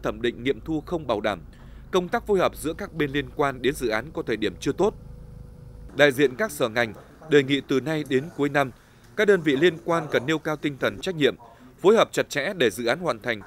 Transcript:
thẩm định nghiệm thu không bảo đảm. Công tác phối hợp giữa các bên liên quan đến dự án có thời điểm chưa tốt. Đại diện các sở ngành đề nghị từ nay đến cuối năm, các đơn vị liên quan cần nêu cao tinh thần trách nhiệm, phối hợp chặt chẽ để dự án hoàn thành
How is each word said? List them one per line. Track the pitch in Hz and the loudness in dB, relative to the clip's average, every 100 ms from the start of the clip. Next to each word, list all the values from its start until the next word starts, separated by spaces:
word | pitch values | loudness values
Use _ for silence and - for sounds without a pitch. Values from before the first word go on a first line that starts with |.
thẩm | 131 110 | -2 -2
định | 120 113 | -2 -2
nghiệm | 127 113 | -4 -4
thu | - 156 | -4 -6
không | - 170 139 | -4 -4 -2
bảo | 107 | -2
đảm. | 107 92 - - - - - | -2 -4 -8 -20 -18 -18 -4
Công | 190 180 | -2 0
tác | 233 - | -2 0
phối | 190 | 2
hợp | 123 - | 2 0
giữa | 147 | -6
các | 165 202 | -6 -8
bên | 160 147 | -4 -2
liên | 143 127 147 | -2 -4 -2
quan | 139 127 | -2 0
đến | 123 147 | -2 0
dự | 117 | -2
án | 107 143 | -2 -4
có | 170 | -6
thời | - 110 | -4 -2
điểm | 101 87 | -2 -2
chưa | 147 | -2
tốt. | 147 208 - - - - - - - - - - - | 0 0 0 -10 -16 -16 -16 -18 -18 -18 -18 -6 4
Đại | 143 | 4
diện | 131 135 127 | 6 2 2
các | 220 | -4
sở | - 120 | -2 0
ngành | 117 117 - - - 160 | 2 0 -4 -18 -18 4
đề | 147 | 4
nghị | 135 139 - | 6 2 0
từ | 131 | 0
nay | 131 156 143 | 0 -2 0
đến | 135 165 - | -2 -2 -2
cuối | 143 | 0
năm, | 143 131 - _ - - - | 2 0 -4 _ -20 -8 0
các | 208 | 4
đơn | 190 | 4
vị | 151 135 | 4 4
liên | 175 160 170 | 4 2 -2
quan | 165 151 | -2 0
cần | 127 127 | 0 0
nêu | 156 | -2
cao | 160 151 | -2 -4
tinh | 151 131 | -4 -2
thần | 123 101 | -2 -2
trách | 190 165 | -6 2
nhiệm, | 127 95 - - - - | 2 0 -8 -20 -20 2
phối | 185 220 | 6 6
hợp | - | 4
chặt | 147 - | 0 -2
chẽ | 147 151 185 | -4 -4 0
để | 117 | 0
dự | 104 117 | 2 -2
án | 156 | 0
hoàn | 165 113 | -2 -4
thành | 117 107 | -4 -6